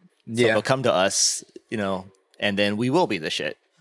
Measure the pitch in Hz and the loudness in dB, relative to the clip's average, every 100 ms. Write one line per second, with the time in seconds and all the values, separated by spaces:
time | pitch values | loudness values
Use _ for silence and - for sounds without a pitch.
0 | _ _ - 117 120 107 104 135 120 82 | _ _ -8 0 2 2 2 0 2 2
1 | 98 - - - - - - 113 98 95 | 2 2 0 -2 -10 -20 -10 -6 -4 -4
2 | 95 _ _ - 104 98 101 104 123 156 | -8 _ _ -6 -2 0 0 0 0 2
3 | 165 95 80 - 73 - _ _ | 2 0 -4 -4 -6 -8 _ _